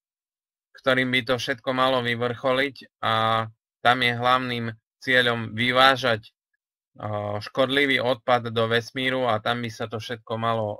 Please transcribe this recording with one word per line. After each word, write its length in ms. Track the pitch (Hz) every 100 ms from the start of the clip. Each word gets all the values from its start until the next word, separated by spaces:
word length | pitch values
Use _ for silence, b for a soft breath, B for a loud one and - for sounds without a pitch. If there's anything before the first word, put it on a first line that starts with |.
| _ _ _ _ _ _ _
ktorým 400 | - - 127 127
by 100 | 127 117
to 80 | 123
všetko 340 | 131 131 - 127
malo 240 | 131 131
vyvrcholiť 1000 | 120 117 123 117 135 127 139 127 - _
a 420 | 110 110 113 113 113 - _ _
tam 140 | 117 127
je 140 | 123 117
hlavným 500 | 123 127 127 120 117 113 _ _
cieľom 480 | - 127 123 117 110
vyvážať, 720 | 110 123 127 135 131 127 110
e, 80 | - _ _ _ _ _ _ - 107 104 104 104
škodlivý 560 | 107 - 131 139 143 127
odpad 560 | 120 131 - 120 117 113
do 160 | 113
vesmíru 560 | 117 117 135 131 131 123
a 160 | 107
tam 160 | 113 120
by 80 | 117
sa 240 | 110 113
to 80 | 113
všetko 400 | - 117 - 113
malo 400 | 117 113 107 -